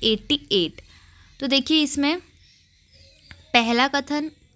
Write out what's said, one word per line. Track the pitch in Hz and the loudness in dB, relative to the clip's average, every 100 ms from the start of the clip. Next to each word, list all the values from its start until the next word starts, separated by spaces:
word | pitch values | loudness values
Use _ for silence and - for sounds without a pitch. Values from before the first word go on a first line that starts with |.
एटी | 220 214 - 294 - | -2 0 -2 -4 0
एट। | 196 165 - - - - _ - - | 0 0 -6 -20 -20 -20 _ -20 -8
तो | 269 | 0
देखिए, | 277 269 311 | 0 2 0
इसमें | 294 285 285 349 - _ _ _ _ _ _ - - _ - - _ | 0 0 -2 -2 -8 _ _ _ _ _ _ -20 -20 _ -20 -20 _
पहला | 240 226 233 277 | 0 2 2 0
कथन | 277 269 294 311 - _ | 0 -2 -4 -6 -12 _